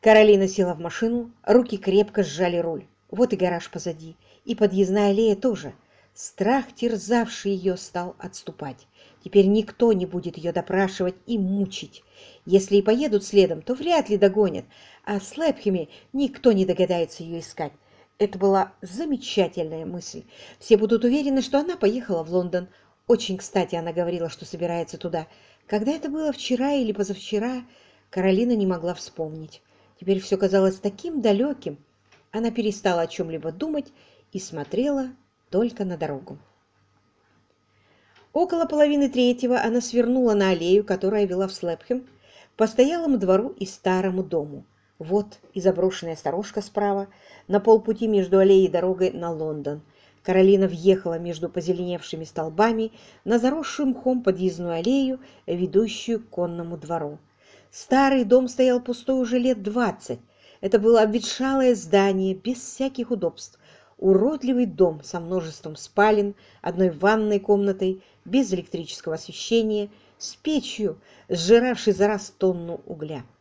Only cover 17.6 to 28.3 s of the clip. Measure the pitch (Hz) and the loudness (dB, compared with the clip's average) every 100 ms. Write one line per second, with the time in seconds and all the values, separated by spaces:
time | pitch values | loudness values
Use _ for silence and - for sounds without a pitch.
17.6 | 147 _ _ _ _ _ 208 190 196 190 | -10 _ _ _ _ _ -4 0 2 2
18.6 | 190 _ 185 190 320 277 - - 175 - | 0 _ -16 -10 -6 -6 -4 -2 -2 -2
19.6 | 156 160 165 175 - 160 - - - - | -8 -8 -10 -10 -12 -16 -18 -20 -20 -20
20.6 | - 208 214 226 240 277 285 269 254 277 | 4 4 6 2 2 0 0 0 0 0
21.6 | 320 370 208 240 233 175 160 180 175 180 | 0 0 0 -2 -4 -6 -2 -2 -2 -6
22.6 | 180 _ _ _ - 233 214 190 - 196 | -8 _ _ _ 0 0 0 -8 -4 -4
23.6 | 170 170 165 165 175 175 165 - 147 165 | -2 -4 -6 -4 -4 -4 -6 -10 -16 -8
24.6 | 170 170 165 190 175 165 160 _ _ _ | -6 -4 -8 -10 -6 -6 -8 _ _ _
25.6 | _ 208 220 311 302 302 311 - - 247 | _ -2 -2 -4 -6 -4 -4 -4 -4 -2
26.6 | 269 285 233 202 196 196 - 208 233 254 | 0 0 -2 -2 -4 -6 -6 -4 -4 -8
27.6 | 247 _ _ _ _ - 185 | -12 _ _ _ _ -2 2